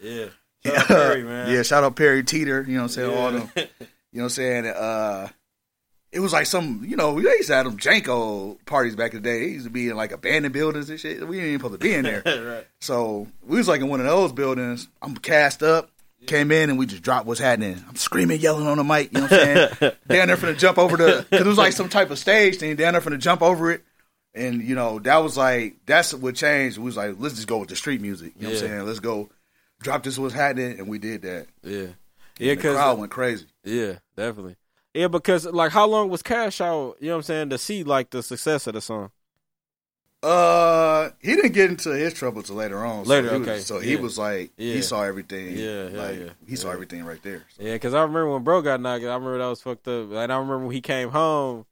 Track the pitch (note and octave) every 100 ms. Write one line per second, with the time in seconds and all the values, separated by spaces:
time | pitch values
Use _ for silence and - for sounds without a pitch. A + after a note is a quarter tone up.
0 | G#2 A#2 G#2 _ _ _ B2 C#3+ - E3
1 | C#3 B2+ A#2 A#2+ B2 B2 A#2 D3 C#3 C3
2 | D3+ C3+ B2+ D#3+ C#3+ C3+ C3+ B2+ A#2+ B2+
3 | B2 B2 B2 A#2+ A2 F3+ D3+ - A#2 _
4 | _ A#2+ B2 B2+ B2+ B2 A2+ F#2+ A2 A2
5 | G#2+ G2 G2 _ _ _ _ _ _ _
6 | _ E3+ F#3+ D#3+ D3+ F#3 D#3+ A2 C3 D#4
7 | D3+ D3 F#4 A#4 D3+ C3 C3 G2+ - A3
8 | C3 A#2+ A2 G#2 G2 G2 - C#3 A#2+ G#2+
9 | A#2 A2 A2+ A#2 D3+ D#3+ A#2 B2 A#2+ A2
10 | G#2+ - F#2+ D#3 C#3+ C3+ D#3 D3 C#3+ D#3
11 | D#3 E3 E3 F#3+ E3 C#3 B2+ F#2+ A3+ E3+
12 | C3 G#2 E3+ B2+ A#2 A#2 - - - B2
13 | A2+ G#2 G#2 - A#2 G#3 F3+ D3 C3+ C#3
14 | B2+ F3+ F3+ B2+ C3+ B2+ B2 A#2+ - -
15 | C#3 A#2 - D#3 C#3+ - D#3 D#3+ - _
16 | _ _ B2 D3+ D3 D#3 D3+ C3 B2+ F#2+
17 | C3+ B2 A2 A#2 C3+ A#2 G#2 F2+ - -
18 | - - F3+ D#3 D#3 D#3 D3+ D3 C#3+ D3+
19 | C#3+ C3+ C#3 F#3+ C#3+ F3 D3 - C#3 -
20 | - F3+ F3+ F3+ F3 D#3 F#3 F3+ F3 E3
21 | E3 C3+ - F#3+ F#3 G#3 F#3+ F#3+ F#3 G3+
22 | F3+ C#3+ - G#3+ G3+ F#3 D#3 D3 E3 E3+
23 | E3 C#3+ E3+ F3 E3+ E3+ E3+ E3+ _ _
24 | _ _ _ A2 B2 A#2+ A2+ B2+ A#2 G#2+
25 | G#2 D#3 D#3 C3+ C3 B2 A2 - - D#3
26 | E3+ C#3 B2+ B2 D3 C#3+ C3 G2+ B2 A2
27 | G#2 G2 C#3+ A2+ A2 A2+ F#2+ F#2 D3 B2+
28 | G2+ F#2 E2 - A2 A2 G#2+ G#2 G2+ A2
29 | A2+ G#2+ G#2 _ _ _ _ _ C3+ C#3
30 | C3+ C3 C3+ B2 C#3+ B2+ B2 G2 G2 G#2+
31 | G#2+ G#2+ F#2 F2+ C#2+ _ F#2 G2+ F#2 F2+
32 | _ _ - - B2 C#3+ D3+ C#3 C#3 A2+
33 | G#2 - B2 A2 - _ G2 A#2+ G#2 F2+
34 | _ - A#2 G#2 F#2 F#2 _ _ _ D#3
35 | F3 E3+ - F3+ E3 E3+ D#3+ G3+ G#3+ G#3+
36 | G3+ F3 - A#3+ A3 - F3 D#3+ B2+ -
37 | D3+ E3 D3+ D#3 D3 C3 - G#3 D3 C3+
38 | B2 B2 - B2 D#3+ D3 B2 A2 - A2
39 | G2+ _ _ _ _ _ _ _ _ _
40 | _ - D3+ F3 E3+ E3+ E3+ E3 D#3+ D#3
41 | D#3 - F3 D#4+ C4+ F#3 F#3+ F3+ E3 C#3+
42 | E3 E3 B2+ G#2+ G2 G2+ G#2+ G2 A#2 G#2+
43 | G#2 C#3 A#2 A2 A#2 G#2+ G2 G2+ G#2 C#3
44 | A#2+ G2+ G#2 G2 F2 - A#2 A#2+ - A2
45 | G2+ G2 - F#2+ F#2 F#2+ A2 G#2 F#2 G#2
46 | G2+ F#2 E2+ E2+ - B2+ F2+ F2+ F2+ F2
47 | E2+ D#2+ G2+ F2+ _ - G#2+ A2+ B2 C#3+
48 | D#3 D#3+ D#3 C3+ C3 F3+ D3 C3 B2+ B2
49 | A#2+ B2 C3 B2+ B2+ A#2+ C3 A#2+ B2+ A#2+
50 | G#2 G#2+ A#2+ C3 C3+ C3 C3 C3 B2+ C3
51 | B2 D3+ D#3+ D3+ C3+ A#2 G#2+